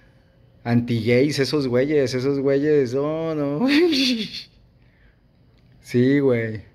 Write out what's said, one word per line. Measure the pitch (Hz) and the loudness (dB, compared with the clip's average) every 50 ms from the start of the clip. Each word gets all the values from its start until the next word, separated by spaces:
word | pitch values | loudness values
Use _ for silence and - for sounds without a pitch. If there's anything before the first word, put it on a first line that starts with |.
| _ _ _ _ _ _ _ _ _ _ _ _ - | _ _ _ _ _ _ _ _ _ _ _ _ -4
anti-gays | 120 120 120 120 120 120 113 104 120 120 123 139 151 131 139 | 0 0 0 0 0 -2 -2 0 2 2 4 2 2 0 -2
esos | 135 123 151 151 139 127 | -2 -2 -2 -2 -2 0
güeyes, | 120 123 135 147 156 147 135 117 127 | 0 0 0 2 2 0 0 0 -2
esos | 127 123 139 143 139 | -2 -2 -2 -2 0
güeyes, | 135 139 139 139 143 151 151 147 135 117 123 | 0 0 0 0 2 2 2 2 2 0 -2
no, | 139 143 151 156 160 165 160 156 | -2 -2 -2 -4 -4 -4 -4 -4
no. | 151 143 143 143 151 240 269 285 | -4 -4 -4 -2 -2 0 2 2
<laughs> | 302 349 339 302 262 269 247 254 226 202 - - - - - _ _ _ _ _ _ _ _ _ _ _ _ _ _ _ _ _ _ _ _ _ _ _ _ - - | 2 2 2 2 0 0 -2 -2 -4 -6 -8 -12 -14 -16 -18 _ _ _ _ _ _ _ _ _ _ _ _ _ _ _ _ _ _ _ _ _ _ _ _ -20 -20
Sí, | - - - 123 123 131 139 143 | -10 -2 0 2 2 4 4 2
güey. | 139 135 120 117 113 110 110 101 - - | 2 2 0 0 -2 -4 -8 -10 -14 -18